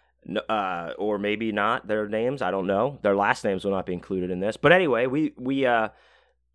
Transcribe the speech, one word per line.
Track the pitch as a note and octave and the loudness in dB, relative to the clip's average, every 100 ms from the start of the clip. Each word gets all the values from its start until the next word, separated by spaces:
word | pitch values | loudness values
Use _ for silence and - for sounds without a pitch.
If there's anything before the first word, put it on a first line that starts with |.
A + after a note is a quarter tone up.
| _ _ - | _ _ -8
n-, | G#2 - | -6 -2
uh, | G#2+ F#2+ F2 E2+ - | -2 -2 -4 -6 -6
or | G#2 G#2 | -2 -2
maybe | G#2 G#2 A2 | -2 -2 -2
not | G#2 G#2 B2 F#2+ | 0 0 0 -2
their | G#2+ G#2+ | -4 -2
names, | A2 A#2+ C#3 | -2 -2 -2
I | F2+ | -2
don't | G2 F#2+ | 0 0
know. | G2 B2+ C#3+ | 2 0 0
Their | G#2 G2 | 0 4
last | G2+ B2 | 2 2
names | G#2+ F#2+ G2+ | 0 -2 0
will | |
not | F#2+ F2+ | -2 -2
be | |
included | F2 - F#2+ F2+ | -6 -4 -4 -2
in | F2+ | -2
this. | G2 A2 | -4 2
But | D3 | 4
anyway, | F3+ F3 A#2 B2+ | 6 4 2 0
we, | C3+ D3+ - | 0 -2 -4
we, | B2+ C3+ C3 | -4 0 2
uh, | A#2+ A2 - _ _ _ _ _ | 2 0 -6 _ _ _ _ _